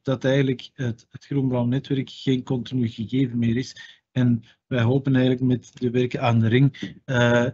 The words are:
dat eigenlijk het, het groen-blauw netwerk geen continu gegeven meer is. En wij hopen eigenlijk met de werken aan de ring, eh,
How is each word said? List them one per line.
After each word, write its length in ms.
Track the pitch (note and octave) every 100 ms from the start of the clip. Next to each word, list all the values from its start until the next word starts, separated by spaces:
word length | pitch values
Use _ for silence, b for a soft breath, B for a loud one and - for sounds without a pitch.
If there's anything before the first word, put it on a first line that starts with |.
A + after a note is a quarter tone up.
dat 220 | - B2+
eigenlijk 460 | C3+ C3+ C3+ B2 -
het, 340 | - B2 A2+ _
het 160 | - -
groen-blauw 400 | C#3 C3 B2 A#2+
netwerk 440 | C3 - C3+ B2+
geen 340 | - - B2+
continu 440 | - C3 G#2+ B2+ A2+
gegeven 500 | A2+ G#2+ C3 B2+ A#2+
meer 200 | A#2 A#2
is. 440 | B2+ - - - _
En 320 | B2+ B2 A#2 - b -
wij 140 | B2+
hopen 340 | A2+ C3+ C3+ C3
eigenlijk 280 | B2+ B2+
met 280 | B2+ B2 -
de 160 | - B2
werken 320 | B2 B2 -
aan 180 | B2 A#2
de 80 | A2+
ring, 480 | B2+ C#3 - - - -
eh, 400 | B2 A#2+ A#2+ B2